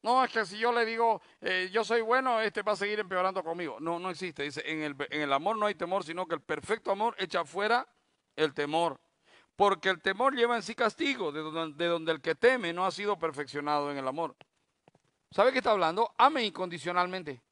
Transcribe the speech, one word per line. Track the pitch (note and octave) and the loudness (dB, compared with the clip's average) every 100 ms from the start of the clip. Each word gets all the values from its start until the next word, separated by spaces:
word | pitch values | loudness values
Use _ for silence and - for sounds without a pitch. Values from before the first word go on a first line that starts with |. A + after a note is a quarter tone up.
No, | G#3+ B3+ | 4 4
es | B3 | 4
que | A3+ F#3+ | 0 -2
si | G#3 | 0
yo | A#3 | 0
le | A#3+ A3+ | 2 0
digo, | A3+ A#3 G#3 _ _ | 2 2 0 _ _
eh, | - F#3 F#3 | -2 0 0
yo | G3+ | -2
soy | G#3 A#3 | 2 0
bueno, | A3 B3+ C4 A3+ | 4 2 2 0
este | A3 - | 0 -2
va | G#3 | -2
a | G3 | -2
seguir | G3+ G#3+ | -2 -4
empeorando | F#3+ F#3 F#3 F#3+ | -2 0 0 -2
conmigo". | E3 E3+ E3 A2+ | -4 -4 -6 -6
No, | D#3+ E3+ | -4 -4
no | F#3 | -6
existe. | F3 F#3 C#3+ | -6 -8 -6
Dice, | C#3+ C3+ - | -6 -6 -6
"En | D#3 | -4
el, | D3+ C#3 C#3+ | -6 -6 -6
en | D3 | -4
el | D3 | 0
amor | C#3 F3 A3 | 0 0 0
no | G#3 | -2
hay | F3+ | -2
temor, | F3 F#3+ | -4 -4
sino | D#3 E3+ F3+ | -4 -8 -6
que | D#3+ | -6
el | |
perfecto | - D#3 - A3 - | -4 -6 -4 -4 -2
amor | G3 A3+ A3+ | 0 -2 -2
echa | F#3 F3+ D3+ | -4 -4 -4
fuera | E3 G#3 A#3+ - _ _ _ _ - | -2 2 2 0 _ _ _ _ -2
el | D3+ | 0
temor. | C#3 D3 D#3+ E3+ C3 _ _ _ - _ - | 0 -2 0 0 -2 _ _ _ -20 _ 2
Porque | G3+ F#3 F#3+ | 4 4 0
el | F3 | 0
temor | G3 G3 C4+ C4+ | -2 2 0 2
lleva | A#3 A#3 | 2 2
en | |
sí | F#3 A3+ | -4 -2
castigo, | A3+ - C#4+ B3+ E3+ | -2 0 -2 -2 -4
de | D3 | -4
donde, | D#3 D#3+ D#3+ D3 | -6 -6 -6 -2
de | E3+ | 0
donde | E3+ D#3+ | 0 0
el | D#3+ | -2
que | D#3+ D#3 | -2 4
teme | A#3+ B3+ F3 | 4 4 -2
no | E3+ F#3+ | -2 -2
ha | |
sido | E3 G#3 F#3+ | -2 -4 -2
perfeccionado | E3 C#3 C#3 C#3+ D3 D3 C#3+ | -2 -4 -6 -6 -2 0 -2
en | C#3+ | -4
el | C3 | -6
amor". | C#3+ D#3+ - - _ _ _ _ _ _ _ _ | -4 -6 -8 -20 _ _ _ _ _ _ _ _
¿Sabe | - A#3 | 4 4
qué | C4 | 4
está | B3 | 2
hablando? | G#3 E3 F3+ A#3 - | 4 4 2 0 4
Ame | B3+ D#4 G#3+ | 4 4 -2
incondicionalmente. | D#3+ F#3 E3+ D#3 F3 F3+ F#3 D3+ B2+ _ | -4 -8 -6 -2 0 0 -4 -8 -12 _